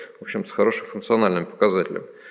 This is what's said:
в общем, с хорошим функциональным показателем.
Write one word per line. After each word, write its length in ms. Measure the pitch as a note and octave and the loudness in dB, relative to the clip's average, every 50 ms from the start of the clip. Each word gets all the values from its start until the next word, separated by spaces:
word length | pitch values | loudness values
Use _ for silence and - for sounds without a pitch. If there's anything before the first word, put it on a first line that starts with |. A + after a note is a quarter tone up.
| - - - - | -14 -16 -18 -16
в 20 | |
общем, 240 | - - - G#2 F#2+ | -10 -6 -6 -6 -6
с 60 | - | -2
хорошим 340 | - - G2+ A2+ A2 - - | 0 2 2 2 2 0 -4
функциональным 600 | - - G2+ - - A#2 A2+ A2 F#2+ F2+ F2 E2+ | -10 -12 -8 -2 0 2 4 4 4 2 0 -2
показателем. 580 | - - - G#2+ G#2 F#2 F#2 D#2+ - - - - - - - - - | -4 0 2 2 4 4 2 0 -2 -4 -8 -10 -12 -18 -20 -20 -20